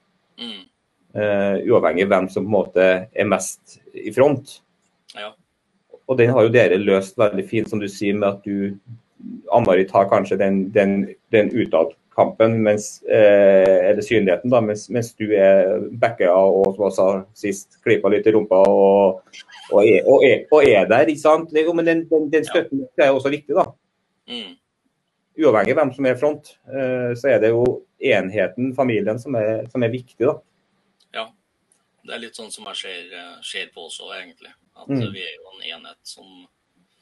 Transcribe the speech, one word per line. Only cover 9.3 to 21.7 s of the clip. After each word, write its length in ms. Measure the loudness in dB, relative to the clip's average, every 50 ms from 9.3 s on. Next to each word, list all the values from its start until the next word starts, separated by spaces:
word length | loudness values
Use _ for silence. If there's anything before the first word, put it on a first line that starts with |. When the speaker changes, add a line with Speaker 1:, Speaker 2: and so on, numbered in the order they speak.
| -18 -14 -6 -2
Speaker 2:
Anne 140 | 0 0 2
Marie 220 | 2 2 2 2 0
tar 160 | 2 0 2 2
kanskje 280 | 2 0 0 -2 -2
den, 300 | -2 0 0 0 -2 -2 -2
den, 440 | 0 0 2 2 0 -2 -4 -6 -10 _ _ -2
den 180 | 0 0 0 0
utadkampen, 1120 | 0 -4 -4 0 0 0 0 0 -4 _ _ _ -2 0 0 0 2 0 0 2 2 0
mens, 400 | 0 0 0 0 -2 -10 -16 -12 -4 0
eh, 800 | 2 4 6 6 6 6 6 6 6 6 6 4 4 2 2 2
eller 160 | 0 0 -2
synligheten 480 | -2 0 0 2 0 0 -2 0 0 0
da, 80 | 0
mens, 240 | 0 0 -4 -8 -8 -8
mens 200 | -6 -6 -6 -8 _
du 80 | -8 -4 -2 2
er 540 | 4 4 6 6 4 4 2 0 -4 -6 -8
backer 400 | -6 -4 -4 -4 -2 0 0 2
av 240 | 4 4 4 4 2
og, 220 | 2 0 0 0
som 100 | -2 -4
jeg 100 | -2 0 0
sa 80 | 0 0 0 -2 -6 _ _
sist, 460 | -10 -8 -8 -8 -8 -12 _ _ _
klipper 320 | 0 0 0 2 2 0 0
litt 160 | 2 2 2
i 60 | 2
rumpa 240 | 2 2 2 2 4
og, 640 | 4 4 4 4 4 4 4 4 4 2 0 -2 _ _ -20 -20 -20 _ -20 -20 -6 0 2
og 80 | 4
er, 240 | 4 6 4 4 4
og 180 | 4 4 6 6
er, 220 | 4 2 2 0 2
og 120 | 2 4 6
er 220 | 6 4 4 4
der, 240 | 2 2 2 2 0
ikke 160 | 0 0 2
sant? 240 | 2 2 2 0 -2
Det, 160 | -2 -2 0
jo, 80 | 0